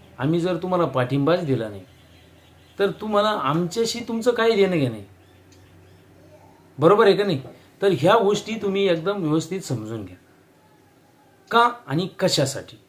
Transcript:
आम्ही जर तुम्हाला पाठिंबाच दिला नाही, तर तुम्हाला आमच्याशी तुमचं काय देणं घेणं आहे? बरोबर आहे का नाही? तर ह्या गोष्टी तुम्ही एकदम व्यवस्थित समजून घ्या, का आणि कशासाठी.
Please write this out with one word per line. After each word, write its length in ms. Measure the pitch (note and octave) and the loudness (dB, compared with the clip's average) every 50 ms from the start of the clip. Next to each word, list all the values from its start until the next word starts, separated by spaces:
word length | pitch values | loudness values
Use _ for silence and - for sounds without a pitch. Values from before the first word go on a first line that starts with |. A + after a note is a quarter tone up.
| - - - - | -20 -20 -10 -4
आम्ही 220 | B2+ D3+ E3 F3 | -2 0 0 0
जर 160 | E3 F#3 F3+ | 0 -2 -2
तुम्हाला 280 | E3 F3+ F#3 F#3 F3 E3+ | -4 -4 -2 0 0 0
पाठिंबाच 640 | C3+ B2+ C3 B2 B2 C#3 C#3+ C#3 D3+ F3 F#3 F3+ | 0 0 -2 0 0 0 0 2 2 0 0 0
दिला 220 | C#3 C3 A2 A2 G#2+ | -2 -2 -2 -4 -8
नाही, 160 | G2+ G2 - - - - _ _ - - - - - - _ _ _ _ _ _ _ - | -10 -14 -18 -20 -20 -20 _ _ -20 -20 -20 -20 -20 -20 _ _ _ _ _ _ _ -2
तर 120 | G3+ G3 | -2 -2
तुम्हाला 380 | D#3+ - G#3 G#3+ G#3 G3+ G#3 G#3+ | -2 -6 -6 -2 0 0 0 0
आमच्याशी 720 | G#3 - C#3 C3+ D3+ E3 F3+ E3+ - A#3 A3+ A3+ - A#3 | -2 -2 -2 -2 0 0 -2 -2 -2 -2 -4 -2 -4 -8
तुमचं 300 | A#3 - A3+ A3+ A3 B3 | -8 -6 -6 -2 0 0
काय 200 | A#3 A3+ A3+ A3+ | 0 2 2 2
देणं 280 | A3+ G3 G3 F#3 F3+ D#3 | 4 4 2 2 2 0
घेणं 160 | C3+ A#2+ A2 | 0 -2 -4
आहे? 100 | G#2 G2 - - _ _ _ _ _ _ _ - - - - - - - - - - _ _ - - - - - - - - - - _ _ _ - | -8 -14 -18 -20 _ _ _ _ _ _ _ -20 -20 -20 -20 -20 -20 -20 -20 -20 -20 _ _ -20 -20 -20 -20 -20 -20 -20 -20 -20 -20 _ _ _ 2
बरोबर 280 | C#3+ E3+ G3+ G#3 A3 | 6 6 6 8 6
आहे 100 | G3 F#3 | 6 6
का 80 | F3 G3+ | 4 2
नाही? 160 | G3 D#3+ B2+ - - - - - - _ _ | 0 -2 -4 -6 -12 -20 -20 -20 -20 _ _
तर 60 | F#3+ G3+ F3+ B2+ | 0 0 2 4
ह्या 180 | C#3 F3+ A3 | 4 4 4
गोष्टी 380 | - G3+ G3+ G#3 G3+ - G#3+ A3+ | 4 4 2 0 0 -4 -8 -8
तुम्ही 340 | A3 G#3 G3 F#3+ G3 G3 F#3+ | -6 -4 -4 -2 0 0 0
एकदम 340 | E3+ D#3+ D#3 G3 G#3 G3+ | 0 0 -2 -4 -4 -2
व्यवस्थित 380 | E3+ D3+ D3+ D#3+ D#3 - F#3 F#3+ | -2 0 0 0 -2 -4 -8 -10
समजून 440 | F3+ - C3+ A2 G#2+ G#2+ A#2 A2 G2 | -6 -6 -8 -6 -6 -8 -10 -10 -10
घ्या, 120 | F2+ F2+ - _ _ _ _ _ _ _ _ _ _ _ _ _ _ _ _ _ _ _ _ _ _ _ _ _ _ | -12 -16 -20 _ _ _ _ _ _ _ _ _ _ _ _ _ _ _ _ _ _ _ _ _ _ _ _ _ _
का 200 | A3+ A#3 A#3+ A#3+ A#3+ - - | 2 2 2 2 0 -6 -8
आणि 220 | - C3+ E3 F#3+ - - - | -4 -4 -2 -2 -4 -4 -2
कशासाठी. 580 | F#3+ E3+ - - C#3 C3 - G2 F2 - - - _ | -2 0 0 0 -2 -2 -4 -10 -14 -14 -20 -20 _